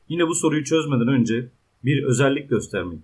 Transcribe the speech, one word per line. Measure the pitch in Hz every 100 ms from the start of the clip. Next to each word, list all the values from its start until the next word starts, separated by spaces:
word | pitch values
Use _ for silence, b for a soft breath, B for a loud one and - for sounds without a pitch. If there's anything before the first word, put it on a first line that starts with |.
| -
Yine | 170 165
bu | 165
soruyu | 160 151
çözmeden | 135 160 147 127 117
önce | 135 107 117 131 _ _ _ 123
bir | 139
özellik | - 120 139 139 -
göstermek | 110 - 101 90 80